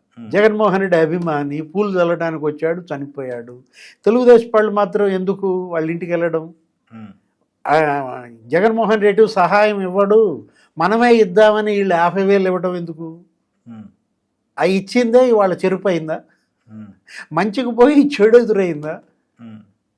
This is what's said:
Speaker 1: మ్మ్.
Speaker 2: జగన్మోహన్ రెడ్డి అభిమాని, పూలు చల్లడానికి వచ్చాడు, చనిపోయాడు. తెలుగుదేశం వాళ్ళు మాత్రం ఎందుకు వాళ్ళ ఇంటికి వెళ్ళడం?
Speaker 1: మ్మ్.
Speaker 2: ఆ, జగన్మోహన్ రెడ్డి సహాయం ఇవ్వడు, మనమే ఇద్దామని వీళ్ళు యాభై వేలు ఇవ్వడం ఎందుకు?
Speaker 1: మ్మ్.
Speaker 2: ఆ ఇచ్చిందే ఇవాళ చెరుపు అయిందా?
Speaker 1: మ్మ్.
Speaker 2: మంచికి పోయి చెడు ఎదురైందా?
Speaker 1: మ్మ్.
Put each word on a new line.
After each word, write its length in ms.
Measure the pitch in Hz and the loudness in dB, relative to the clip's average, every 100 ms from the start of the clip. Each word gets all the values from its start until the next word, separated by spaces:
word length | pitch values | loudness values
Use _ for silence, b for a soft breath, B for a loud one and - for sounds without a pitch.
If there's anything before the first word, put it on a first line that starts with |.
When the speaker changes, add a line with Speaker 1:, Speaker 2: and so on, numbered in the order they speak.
| _ - | _ -20
Speaker 1:
మ్మ్. 120 | 110 | -4
Speaker 2:
జగన్మోహన్ 500 | 185 214 214 208 190 | 0 2 2 0 0
రెడ్డి 160 | 190 170 | 0 0
అభిమాని, 640 | 156 175 170 147 143 147 | 0 -2 -4 -4 -6 -8
పూలు 380 | 151 190 208 185 | -8 -4 -2 0
చల్లడానికి 440 | 170 170 165 156 | -2 -2 -4 -4
వచ్చాడు, 360 | 147 147 160 175 | -6 -4 -6 -6
చనిపోయాడు. 800 | 175 143 139 143 131 120 120 123 _ b b b | -8 -12 -12 -12 -12 -12 -14 -20 _ b b b
తెలుగుదేశం 460 | 202 240 247 233 233 | -2 2 6 4 4
వాళ్ళు 160 | 214 214 | 0 0
మాత్రం 360 | 202 196 202 202 | 0 -2 0 -2
ఎందుకు 600 | 190 185 196 196 185 180 | -2 -4 -4 -4 -4 -6
వాళ్ళ 240 | 165 160 | -6 -6
ఇంటికి 220 | 170 180 | -6 -6
వెళ్ళడం? 420 | 170 170 160 160 - _ _ _ | -4 -2 -4 -8 -20 _ _ _
Speaker 1:
మ్మ్. 180 | 113 104 95 _ _ _ _ - | -20 -20 -20 _ _ _ _ -2
Speaker 2:
ఆ, 80 | 151 151 143 131 127 120 113 117 | 0 0 -2 -6 -12 -18 -20 -4
జగన్మోహన్ 560 | 160 220 226 202 220 | 0 0 0 0 2
రెడ్డి 260 | 208 196 220 | 2 4 2
సహాయం 520 | 196 170 202 214 202 | 2 2 2 2 0
ఇవ్వడు, 640 | 185 190 196 220 208 127 - b b 156 | -4 -2 2 4 2 -2 -14 b b -4
మనమే 360 | 175 226 240 | 0 2 4
ఇద్దామని 580 | 233 196 180 214 214 214 | 4 4 4 4 4 -2
వీళ్ళు 220 | 202 190 | -2 0
యాభై 280 | 165 170 190 | 0 0 0
వేలు 240 | 196 196 185 | 0 2 0
ఇవ్వడం 300 | 180 180 180 | -2 -4 -6
ఎందుకు? 440 | 170 156 165 170 180 _ _ _ 117 | -10 -12 -16 -18 _ _ _ _ -20
Speaker 1:
మ్మ్. 160 | 110 98 _ _ _ _ _ _ - | -20 -20 _ _ _ _ _ _ -4
Speaker 2:
ఆ 40 | |
ఇచ్చిందే 640 | 175 190 190 240 233 247 254 | -2 -2 -2 -2 2 2 4
ఇవాళ 240 | 214 190 | 2 2
చెరుపు 360 | 175 190 185 202 | 0 -2 -2 -2
అయిందా? 320 | 165 156 165 _ _ _ _ _ | -4 -6 -10 _ _ _ _ _
Speaker 1:
మ్మ్. 160 | 110 104 - _ B B | -20 -20 -20 _ B B
Speaker 2:
మంచికి 380 | 156 208 202 240 | -4 -2 -2 -4
పోయి 380 | 226 262 285 214 | 4 6 6 2
చెడు 300 | - 220 240 | 2 6 6
ఎదురైందా? 640 | 220 196 180 151 151 185 _ _ _ _ | 4 0 -2 -4 -10 -12 _ _ _ _
Speaker 1:
మ్మ్. 200 | 113 110 _ _ _ | -20 -20 _ _ _